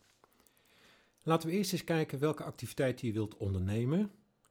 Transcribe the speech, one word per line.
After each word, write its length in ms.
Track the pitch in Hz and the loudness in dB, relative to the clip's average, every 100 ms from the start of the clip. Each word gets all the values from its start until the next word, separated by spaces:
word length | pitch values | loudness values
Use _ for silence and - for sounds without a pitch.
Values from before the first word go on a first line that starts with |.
| _ _ - _ _ _ _ _ - - _ _ | _ _ -20 _ _ _ _ _ -20 -20 _ _
Laten 260 | - 165 160 | 2 2 2
we 60 | 185 | 0
eerst 180 | 196 | 0
eens 100 | 165 | -2
kijken 360 | - 165 156 139 | 0 0 0 0
welke 240 | 147 151 | 0 0
activiteiten 640 | 151 - 117 - 135 127 120 | -6 -10 -8 0 0 0 -2
je 60 | |
wilt 240 | 104 104 - | 0 -2 -2
ondernemen, 760 | 101 95 92 107 120 165 208 - _ _ _ | -2 0 0 0 2 2 0 -4 _ _ _